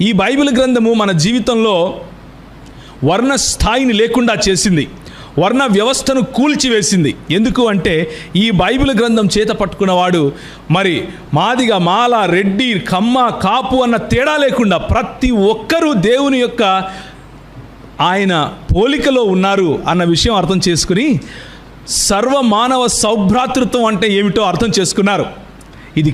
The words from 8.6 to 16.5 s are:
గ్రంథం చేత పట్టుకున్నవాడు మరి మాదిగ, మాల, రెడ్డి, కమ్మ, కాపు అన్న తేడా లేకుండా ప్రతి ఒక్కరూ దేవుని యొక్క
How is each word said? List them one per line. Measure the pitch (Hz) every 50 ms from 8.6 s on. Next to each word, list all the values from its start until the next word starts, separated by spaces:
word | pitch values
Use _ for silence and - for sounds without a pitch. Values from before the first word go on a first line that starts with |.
| 180 190 247 262 285 269
గ్రంథం | 262 202 233 240 233 226 214 180 - 208
చేత | 214 214
పట్టుకున్నవాడు | 214 202 202 185 - - 196 190 185 180 180 180 180 170 151 139 - - - - - - - -
మరి | 156 180 196 190 165 117 90 - - - - - -
మాదిగ, | - 180 220 247 247 254 220 214 190
మాల, | 175 170 185 214 240 240 240 226 202
రెడ్డి, | 180 175 180 202 202 190 202 254 247 226 180
కమ్మ, | 151 - 185 180 208 233 247 262 247 233 - - -
కాపు | 190 214 254 254 254 254
అన్న | 262 247 240 233 214
తేడా | - - 220 233 262 302 302 302
లేకుండా | 285 262 - - 240 202 180 160
ప్రతి | - - 190 220 247 - - - - 254
ఒక్కరూ | 247 208 196 202 220 220 - - 320 330 330 302 294
దేవుని | 202 165 208 247 262 285 277 269 254
యొక్క | 240 233